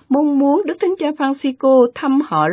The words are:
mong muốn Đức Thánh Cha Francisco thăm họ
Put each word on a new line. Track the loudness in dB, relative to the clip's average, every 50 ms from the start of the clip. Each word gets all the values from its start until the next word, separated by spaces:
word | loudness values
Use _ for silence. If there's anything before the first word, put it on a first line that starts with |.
| _ -2
mong | -2 0 0 0 0 2
muốn | 2 2 0 0 -2
Đức | -4 -4 -4
Thánh | -2 -4 -2 -2
Cha | -4 -6 -4
Francisco | -4 -4 -4 -4 -4 -4 -6 -4 -2 0 4 4 4 4 2 0
thăm | -4 -4 -2 0 0 0
họ | 0 0 0 0 0